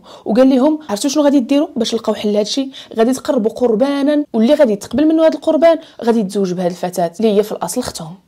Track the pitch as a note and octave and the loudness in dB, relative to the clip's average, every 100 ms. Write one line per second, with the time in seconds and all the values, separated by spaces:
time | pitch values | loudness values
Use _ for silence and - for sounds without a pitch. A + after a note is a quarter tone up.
0 | - - - A3 C4 C4 C#4+ D#4 - G#3 | -16 -14 -2 2 4 4 2 0 -4 -6
1 | C#4+ C#4 C#4+ C#4 A3+ C#4+ D#4+ - A3 A3+ | -2 0 2 2 2 0 0 -2 -4 -2
2 | A3 G#3 G#3 G#3 G#3 - C4+ - - - | -4 -4 -2 -2 -2 -4 -6 -10 -8 0
3 | A3+ C4 - C4+ G#3+ - B3 G#3+ C4+ C#4 | 0 0 -2 -2 -2 0 0 2 0 0
4 | C#4 D4 D4 A3+ A3+ D4 C4+ G3+ - A#3 | 0 0 -2 0 2 4 4 0 -4 0
5 | D#4 D#4+ D#4+ D#4 D#4+ D#4 E4 D#4+ - - | 2 4 2 2 0 2 4 2 -2 -6
6 | A#3 A3+ F#3+ G3+ G3 F3+ F3+ F3+ F3+ F3+ | -2 0 0 -2 -2 -2 -4 -4 -6 -4
7 | E3+ E3+ A3 G3+ G#3 - E3+ - B3 - | -4 -2 0 2 0 -4 -8 -6 -8 -10
8 | D#3+ F#3 | -14 -16